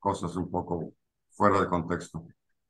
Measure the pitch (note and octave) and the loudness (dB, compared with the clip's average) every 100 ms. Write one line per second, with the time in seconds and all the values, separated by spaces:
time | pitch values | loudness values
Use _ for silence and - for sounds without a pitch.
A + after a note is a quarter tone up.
0 | G2 F2+ F2 F2+ E2 F2 D#2+ E2+ - _ | -2 -2 -4 -4 -2 -4 -2 -4 -6 _
1 | _ _ _ - G#2 G2 - F2 E2 F2 | _ _ _ 2 4 6 4 0 0 -4
2 | - D#2+ - _ _ _ | -4 -12 -12 _ _ _